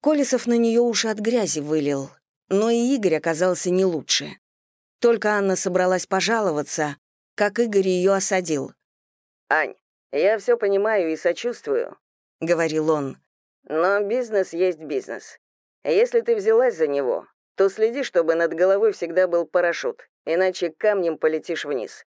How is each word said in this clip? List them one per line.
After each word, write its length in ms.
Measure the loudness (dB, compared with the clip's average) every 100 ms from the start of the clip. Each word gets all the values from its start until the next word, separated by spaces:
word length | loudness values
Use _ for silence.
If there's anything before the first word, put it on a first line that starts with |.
Колесов 440 | 2 2 2 0 0
на 100 | 2
неё 260 | 2 2
уши 240 | 2 0 -4
от 100 | -4
грязи 420 | -2 0 0 -4
вылил, 500 | -2 -2 0 -4 -6 _ _ _ _
но 220 | 0 2
и 240 | 0 0
Игорь 220 | 0 0 0
оказался 540 | -2 0 0 0 0
не 140 | 2
лучше. 540 | 2 -2 -4 -4 -4 -16 _ _ _ _ _ _
Только 300 | 2 2 0
Анна 260 | 0 0 0
собралась 500 | 0 2 2 0 0
пожаловаться, 920 | -2 0 0 0 -2 -2 -2 -4 -6 _ _ _
как 240 | -2 -2 0
Игорь 300 | 2 2 2
её 240 | 2 2
осадил. 600 | 2 2 -2 0 -4 -4 _ _ _ _ _ _ _ _
«Ань, 260 | 0 0 -8 _ _ _
я 260 | 0 2 2
всё 180 | 0 0
понимаю 560 | 0 0 0 0 -2
и 40 | -2
сочувствую», 840 | -4 -4 -8 -8 -4 -4 -4 -12 _ _ _ _
говорил 500 | -2 0 0 -2 0
он, 280 | -2 -4 -10 _ _ _ _
«но 360 | -6 -2 0 0
бизнес 520 | -2 -4 -2 -2 -2
есть 280 | 0 -2 -2
бизнес. 580 | -6 -8 -6 -14 -14 -20 _ _ _ _
Если 360 | 0 2 2 0
ты 160 | 0 0
взялась 400 | 4 4 2 0
за 100 | 0
него, 400 | 0 0 -4 -6 _ _ 0
то 120 | 0
следи, 340 | 2 -2 0
чтобы 320 | 0 0 2
над 200 | 2 0
головой 380 | 2 2 4 2
всегда 340 | 0 -2 0 2
был 200 | 0 0
парашют, 600 | 0 0 -2 -6 -8 -20 _
иначе 460 | -4 0 0 0 -6
камнем 480 | 0 0 2 -2 0
полетишь 460 | 0 0 -4 -6
вниз. 420 | -4 -6 -6 -14